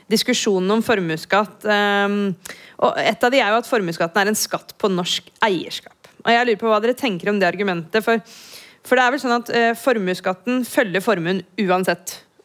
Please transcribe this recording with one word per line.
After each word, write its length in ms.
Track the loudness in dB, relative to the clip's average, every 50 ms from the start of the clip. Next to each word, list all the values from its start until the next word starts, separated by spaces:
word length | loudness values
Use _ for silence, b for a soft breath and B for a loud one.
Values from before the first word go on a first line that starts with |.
| B B
diskusjonen 580 | -2 0 0 0 -2 0 0 0 2 2 2 2
om 100 | 0 0
formuesskatt. 800 | 2 0 0 0 0 -2 -4 -4 -4 0 0 0 0 0 -4 -8 -2
Ehm, 680 | 0 0 2 2 2 2 2 0 0 0 0 -2 -2 -4 -6 B B B B B B B B
og 140 | 0 0 0 0
et 240 | 0 0 0 2
av 80 | 2 2
de 80 | 2 4
er 140 | 2 2
jo 60 | 2 0
at 120 | 0 0
formuesskatten 460 | 0 0 0 -2 -2 -2 -4 -2 0 0
er 60 | 0
en 80 | 2 0
skatt 380 | -2 -4 -4 -6 -8 -8 -10 -8
på 140 | -2 -2 0
norsk 400 | 0 0 -2 -2 -4 -6 -8 -8 _ -2
eierskap. 520 | 0 0 0 0 -4 -6 -10 -12 -14 -16 _ _ -20 -20 _ -6 0
Og 80 | 2
jeg 140 | 2 2 2 2
lurer 100 | 0 0
på 80 | 2 2
hva 80 | 2 2
dere 120 | 2 0 -2 0
tenker 300 | -2 -4 -4 -2 -2 -2
om 100 | 0 2
det 80 | 2 0 0
argumentet, 480 | 0 -2 -2 -2 -4 -4 -2 -2 -2
for, 160 | 0 2 0 0 -2 B B B B B B B B B B B
for 140 | B 0 2
det 80 | 4 4
er 60 | 2
vel 80 | 2 0
sånn 140 | 0 0 -2 -2
at, 120 | -2 -2 0
eh, 200 | 2 2 2 0
formuesskatten 880 | 0 0 0 0 0 0 -2 -4 -2 -4 -6 -6 -4 -4 -2 -2 -2 -2
følger 380 | -2 0 0 0 0 0 -2 0
formuen 380 | 0 0 0 0 -2 -2 -2 -4 _ _
uansett 640 | -4 0 0 2 2 2 0 -2 -2 -4 -14 -14 -16 -18 _ _ _